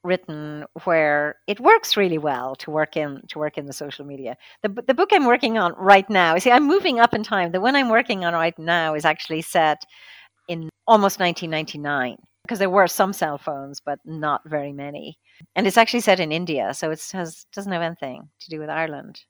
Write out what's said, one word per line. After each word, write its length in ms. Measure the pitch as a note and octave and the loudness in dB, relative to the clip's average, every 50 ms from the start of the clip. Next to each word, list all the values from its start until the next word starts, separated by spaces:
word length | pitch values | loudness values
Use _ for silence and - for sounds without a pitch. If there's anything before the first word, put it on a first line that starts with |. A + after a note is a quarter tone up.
| - | -2
written 600 | F3 F#3 F3+ _ - D#3 D3+ D3+ D3+ D3+ D3+ D3+ - _ D3+ - | -2 -2 -2 _ -10 -12 -12 -10 -12 -12 -14 -14 -16 _ -10 -2
where 520 | F#3 E3+ D#3+ D#3 D3 D3 D3 D3 D3 - _ _ - | 0 2 2 2 2 2 0 0 -4 -6 _ _ -8
it 100 | G#3 G3+ | -8 2
works 380 | A#3+ F4 A4+ A4 - - - | 4 4 4 4 4 -2 0
really 220 | G#3+ G3 F3+ E3 D#3 | 0 0 0 0 -2
well 360 | D3 D3+ C3+ B2 B2 C3 C3+ | -2 -2 -4 -2 -6 -8 -10
to 140 | - - - | -10 -12 -6
work 260 | D3+ D#3 D3+ - - | -2 -2 -2 -2 -4
in, 260 | E3 D3+ C#3+ C#3 - - - | -6 -6 -6 -8 -14 -16 -16
to 100 | - D3+ | -8 -6
work 200 | D3+ D3+ _ D#3+ | -6 -6 _ -8
in 80 | C#3+ | -12
the 60 | C#3 | -12
social 320 | C3+ - D3+ C#3+ - - C#3+ | -12 -12 -12 -14 -14 -16 -16
media. 320 | C#3+ C#3+ C3+ C3+ A2+ B2 _ _ - - _ | -16 -14 -12 -12 -12 -12 _ _ -20 -16 _
The 60 | - G#3 | -8 -8
b-, 140 | G3 A#3+ - | -8 -6 -2
the 80 | - C4 | 0 2
book 160 | B3+ F#4 F#4+ | 2 4 4
I'm 140 | G#4+ F4+ C#4 | 4 4 6
working 320 | A#3+ A#3+ B3 - A#3 A3+ A3 | 4 4 4 2 0 0 2
on 160 | F#3 F3 - | 0 0 -2
right 320 | - F#3+ F#3+ G3+ G3 F#3+ - | 2 8 8 8 8 8 4
now, 300 | G#3+ F#3 F3 E3 D#3+ F3+ | 2 4 4 4 4 2
see, 140 | - B3 | 4 6
I'm 140 | A#3+ C4+ D4+ | 6 6 6
moving 340 | C#4 F4 G4+ F#4+ F4+ B3+ A#3 | 4 2 2 2 0 4 4
up 120 | A#3 A#3 | 4 4
in 120 | - A3 A3 | 4 -2 -4
time. 280 | - A3+ G3 F3+ E3+ | -2 -2 -2 -2 -2
The 80 | E3+ F#3 | -2 0
one 140 | G3 B3 C#4 | 0 2 2
I'm 140 | C#4+ C4+ A#3+ | 2 2 2
working 360 | A3 A#3 C4 - A3 F#3+ F3+ | 2 2 2 0 -4 -2 -2
on 80 | E3+ | -2
right 240 | E3+ E3 E3 E3+ E3+ - | 0 0 0 -2 -2 -4
now 360 | D#3+ E3 E3+ E3+ E3 D#3 D#3 | -2 0 0 0 0 0 -2
is 100 | D3+ D#3 | 0 0
actually 380 | D#3+ D#3 - - - E3 D#3 | 0 -2 -2 -6 -8 -8 -8
set 400 | E3 - - F3 D#3+ D#3 D3+ - - _ _ - - - - - - _ _ _ _ | -8 -2 0 2 2 2 0 -2 -6 _ _ -20 -20 -20 -20 -20 -20 _ _ _ _
in 220 | - E3+ E3 D#3+ D#3+ _ _ _ | -10 -10 -10 -10 -14 _ _ _
almost 320 | - A3+ G#3+ G3+ G3 F#3 - | 4 4 6 6 2 0 0
nineteen 320 | F#3+ F3 E3+ - F3+ D#3+ | -2 -2 -2 -4 -8 -6
ninety-nine, 680 | D#3+ D#3 D#3 D#3 - D3+ D3 D3 D3 C#3 B2+ B2 - - _ _ _ _ _ | -6 -6 -6 -8 -12 -10 -6 -4 -2 -2 -4 -4 -8 -14 _ _ _ _ _
'cause 140 | - A#3+ F#3 | -10 -4 -2
there 100 | G3 F#3 | -2 2
were 160 | F3+ G3+ F#3 | 4 4 4
some 260 | E3+ - - - F#3+ | 4 4 0 0 0
cell 260 | G3 - F3 D#3 C#3+ C#3+ | 0 -4 -4 -4 -4 -8
phones, 420 | - D#3 D3 C#3 C#3 C#3 C#3+ - | -8 -10 -10 -10 -12 -14 -18 -14
but 180 | _ D3 C#3+ C#3+ _ | _ -10 -10 -10 _
not 380 | D#3+ D#3+ D#3 D3+ D3+ C#3+ - _ | -14 -10 -6 -4 -4 -4 -4 _
very 260 | D#3 D#3 D3 C#3+ C#3+ | -6 -6 -6 -6 -8
many. 460 | C#3+ C#3+ C#3+ C#3+ D3 D3 D3+ D3 D#3 _ _ _ _ _ - _ _ | -12 -12 -14 -14 -14 -14 -16 -16 -18 _ _ _ _ _ -20 _ _
And 100 | F3+ G3+ | -2 -2
it's 120 | G3 F#3 A#3 | 2 4 2
actually 220 | A3+ - - A#3+ | 2 2 0 -2
set 200 | G#3+ A3 F#3+ F#3 | 2 2 2 2
in 120 | E3+ D#3 | 0 -4
India, 420 | D3+ E3+ F3+ E3+ D#3 C3+ G#2+ G2 C#3 | -4 -4 -4 -4 -4 -4 -4 -4 -6
so 160 | - - D#3 | -6 -6 -6
it 140 | D#3 D#3 - - | -6 -8 -12 -12
has, 340 | - F#3+ F3 D#3+ - - - _ | -8 -8 -8 -8 -10 -18 -20 _
doesn't 200 | - G3+ G3+ G3+ | -16 -12 -8 -6
have 100 | F#3+ E3+ | -6 -4
anything 460 | E3+ E3 E3 _ - C3 B2+ - - D3+ _ _ | -6 -6 -8 _ -12 -12 -12 -14 -20 _ _ _
to 100 | - - | -18 -14
do 100 | E3 D3+ | -12 -12
with 100 | D3+ D3+ | -10 -8
Ireland. 520 | D3+ D#3 E3 D#3 D3 C#3 - - - - _ | -4 -4 -4 -6 -6 -12 -14 -18 -20 -20 _